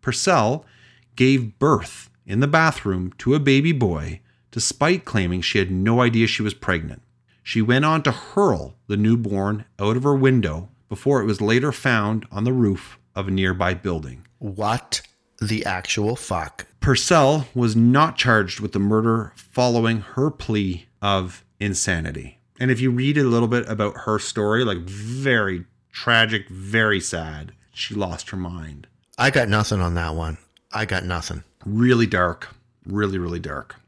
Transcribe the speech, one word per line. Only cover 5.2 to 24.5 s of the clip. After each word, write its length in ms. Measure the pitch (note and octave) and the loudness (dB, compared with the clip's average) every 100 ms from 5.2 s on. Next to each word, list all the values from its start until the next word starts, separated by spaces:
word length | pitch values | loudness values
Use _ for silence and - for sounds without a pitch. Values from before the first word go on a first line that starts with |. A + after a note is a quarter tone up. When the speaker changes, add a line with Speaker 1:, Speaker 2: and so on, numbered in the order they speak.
| F2+ F2+ | 0 -2
Speaker 1:
she 180 | F2 G#2 | -2 0
had 120 | F#2 | 0
no 300 | F#2 G2+ A#2 | 0 2 4
idea 260 | B2 A#2 A2 | 4 4 0
she 160 | - | 0
was 120 | G#2+ | -4
pregnant. 460 | - - F2+ D#2 B1+ _ _ _ _ | -4 -2 -2 -2 -14 _ _ _ _
She 200 | - A2+ | -6 -2
went 220 | A2 B2+ | 2 2
on 180 | D3+ D#3+ | 2 0
to 80 | D3 | 0
hurl 640 | A#2 - - G3+ F#2+ C2+ - _ | -4 -6 0 2 2 -4 -16 _
the 80 | G#2 | 0
newborn 680 | G#2+ A#2 A2 G2 G2 G#2 G#2+ _ | 2 2 0 -2 -2 -2 -8 _
out 180 | G2+ A#2 | 0 0
of 60 | |
her 120 | C3+ | 2
window 540 | C#3 C3 C3 F#2+ D#2 G2 _ _ | 4 4 4 2 -4 -10 _ _
before 320 | G#2+ - C#3 | -6 0 2
it 40 | G#2+ | 2
was 140 | G2 | 0
later 320 | G#2+ A#2 C#3+ | 2 2 0
found 540 | C3+ C3+ A#2 G#2 A2 - | -2 2 2 2 -2 -6
on 140 | G2 | -4
the 80 | A2+ | -2
roof 460 | B2+ A2 F#2 - - _ | 2 2 0 -6 -20 _
of 140 | - G2 | -8 -4
a 20 | |
nearby 440 | F#2+ F#2+ F#2 F2+ | 0 0 0 0
building. 520 | F#2 G2 E2 C#2+ B1+ - _ | -2 -4 -6 -6 -16 -20 _
Speaker 2:
What 640 | G#2+ F#2+ G#2 A#2 - - - _ _ _ | -12 -4 -2 -2 -4 -10 -10 _ _ _
the 240 | G#2 G#2+ | -4 -2
actual 520 | - F#2 F2+ - G#2 B2 | -2 -6 -4 -2 -2 -4
fuck? 500 | - F2+ D#2 _ - _ | -4 -6 -6 _ -20 _
Speaker 1:
Purcell 680 | - C3 - E3+ C#3 D3+ C3+ | 2 2 4 4 6 2 -2
was 200 | B2 A#2 A2 | -2 0 4
not 400 | A#2 C3 D#3+ - | 6 6 2 2
charged 440 | B2+ A2+ F#2+ - | 2 4 2 -4
with 120 | G#2 | -4
the 60 | G2+ | 0
murder 540 | G2+ A2 A2+ A2+ G#2+ - | 2 2 2 0 -2 -12
following 640 | - - B2 A#2+ A2+ A2+ | -10 0 2 4 2 0
her 300 | G2 - C#3+ | -4 -2 -2
plea 560 | D3 - A2 G2 F2 - _ | -2 -4 -2 -2 -4 -10 _
of 440 | G2+ G2 F#2 - _ _ | 0 0 -2 -10 _ _
insanity. 800 | G#2 F#2 - F2 D#2+ - - - _ _ | -4 -2 -2 -2 -4 -8 -12 -20 _ _
And 120 | B2+ | 0
if 100 | B2 | 2
you 100 | C3 | 0
read 280 | B2 C3 D3 | 0 0 2
a 60 | |
little 240 | C3 A#2 A#2 | 2 2 2
bit 200 | A#2+ G#2+ | 0 -2
about 300 | G#2+ G#2 - | -4 -4 -4
her 140 | - G#2+ | -4 -2
story, 460 | - - G#2 | -2 -4 0